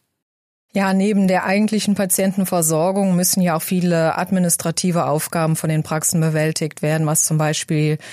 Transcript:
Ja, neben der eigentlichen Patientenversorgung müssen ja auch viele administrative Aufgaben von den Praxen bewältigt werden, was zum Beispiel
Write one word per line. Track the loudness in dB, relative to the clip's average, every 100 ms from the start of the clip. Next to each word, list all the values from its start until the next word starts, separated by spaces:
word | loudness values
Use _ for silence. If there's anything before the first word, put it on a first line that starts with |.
| _ _ _ _ _ _ _ -2
Ja, | 0
neben | 2 2 2 2
der | 2 2
eigentlichen | 0 2 0 0
Patientenversorgung | 0 0 0 0 0 0 0 0 2 0 0 2 2
müssen | 2 2
ja | 0 0
auch |
viele | -2 0 2 2 2 0
administrative | -2 0 0 0 -2 -2 -2 0 0
Aufgaben | 0 -2 -2 0 0
von | -2
den | -2
Praxen | -2 -4 -2 0
bewältigt | 0 0 0 -2 -6 -4
werden, | -2 0 0
was | 0 0
zum | 0
Beispiel | 0 -2 -2 0 0 -2 -6